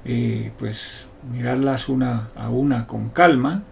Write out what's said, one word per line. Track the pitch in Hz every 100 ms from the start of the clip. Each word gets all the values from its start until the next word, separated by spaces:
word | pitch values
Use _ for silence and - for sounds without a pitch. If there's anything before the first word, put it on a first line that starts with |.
eh, | 120 120 120 113 110 110
pues, | 117 107 - - - - 131
mirarlas | 123 123 127 135 131 -
una | 131 127 117 110 -
a | 110
una | 120 143 123 113
con | 113 110
calma. | 120 175 139 135 190 -